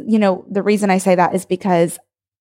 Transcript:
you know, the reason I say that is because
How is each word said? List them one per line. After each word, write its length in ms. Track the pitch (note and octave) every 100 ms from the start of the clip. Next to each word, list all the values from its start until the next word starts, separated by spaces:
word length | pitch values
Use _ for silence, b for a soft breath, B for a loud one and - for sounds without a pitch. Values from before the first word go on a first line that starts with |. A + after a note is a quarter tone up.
you 140 | A3 A3
know, 260 | G3 F#3 -
the 140 | G3
reason 260 | G3+ G#3 G#3
I 80 | F#3
say 160 | F#3+
that 220 | F3+ E3+ F#3
is 100 | -
because 540 | F#3 G3 E3+ E3+ - _ _ _ _